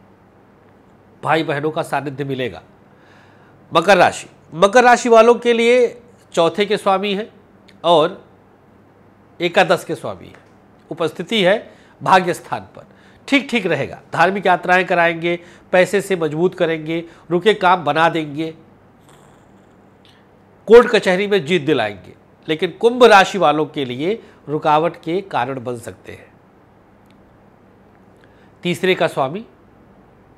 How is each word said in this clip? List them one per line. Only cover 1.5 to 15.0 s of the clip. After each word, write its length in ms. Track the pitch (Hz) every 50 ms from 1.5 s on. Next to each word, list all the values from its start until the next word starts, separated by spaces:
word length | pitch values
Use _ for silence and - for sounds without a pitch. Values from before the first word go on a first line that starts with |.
| 147 143 143 156
का 120 | 151 165 156
सानिध्य 420 | - - 139 131 147 139 127 147
मिलेगा। 380 | 139 135 127 131 117 87 80 - - _ _ _ _ _ _ _ _ _ - _ _ _ _ _ _ - _ _ _ -
मकर 220 | 160 160 185 196
राशि, 300 | 180 160 110 90 - - - - _ _ - 139
मकर 300 | 160 185 202 196 254 254
राशि 240 | 247 240 233 - 247
वालों 260 | 226 226 220 233 240
के 180 | 226 - 240 240
लिए 500 | 226 233 233 240 254 240 214 - - - - - _ _ _ -
चौथे 340 | - 170 165 165 - 208
के 100 | 196 214
स्वामी 380 | 190 - 208 190 190 196 208 196
हैं 160 | 190 220 226 - - _ _ _ _ _ - - _ -
और 400 | 165 175 156 151 175 190 - - _ _ _ _ _ _ _ _ _ _ _ _ _ _ _ _ _ _ _ _ _ _ -
एकादश 440 | 170 175 175 214 185 165 180 160 -
के 100 | - 160
स्वामी 320 | - - 123 101 87 90
हैं, 180 | 90 - - - _ _ _ _ _ _ _ _ _
उपस्थिति 520 | 160 147 170 156 - - 180 - 233 220 185
है 320 | 175 202 220 - - - - _ _ _ _ -
भाग्य 320 | 139 185 190 180 175 165
स्थान 260 | - - - - 113
पर, 260 | 95 - - - - - _ _ _ - - _ _ -
ठीक 200 | - 277 262 277
ठीक 160 | - 240 180
रहेगा। 340 | - 165 135 131 95 - - - - -
धार्मिक 340 | 143 165 180 196 208 175
यात्राएं 380 | 196 180 170 - 180 180 185 185
कराएंगे, 560 | 175 185 175